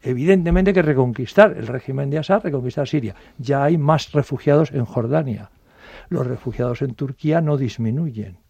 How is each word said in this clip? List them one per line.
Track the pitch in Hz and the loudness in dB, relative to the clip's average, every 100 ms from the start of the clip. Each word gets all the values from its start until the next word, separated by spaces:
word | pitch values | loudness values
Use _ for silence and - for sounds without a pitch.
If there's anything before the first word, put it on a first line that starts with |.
evidentemente, | 127 123 151 190 170 175 190 | -4 -2 4 4 4 4 4
que | 190 | 4
reconquistar | 156 131 123 117 123 - 208 - | 2 2 2 0 -2 6 6 4
el | 113 | -8
régimen | 127 - 135 139 | -8 -6 -6 -4
de | 151 | -4
Assad, | 147 196 | 0 0
reconquistar | 202 143 123 135 135 | 0 -4 -4 -4 -2
Siria. | 156 113 95 - - | -2 -4 -10 -20 -14
Ya | 123 139 | -2 0
hay | 143 170 | 2 2
más | 143 156 - | 2 2 0
refugiados | 147 - 135 - 147 160 | -2 -2 -2 2 4 2
en | 143 | -2
Jordania. | 117 - 113 151 143 104 101 _ _ _ - - - | -4 -2 0 -2 -2 -8 -10 _ _ _ -20 -20 -8
Los | 165 127 | -4 -4
refugiados | 123 - - 123 120 | -4 -8 -4 -4 -2
en | 143 | -4
Turquía | 120 139 135 151 160 | -4 -8 -4 0 0
no | 156 147 | 2 0
disminuyen. | 127 - 113 127 165 110 101 90 | -2 -2 -2 -2 -4 -6 -12 -14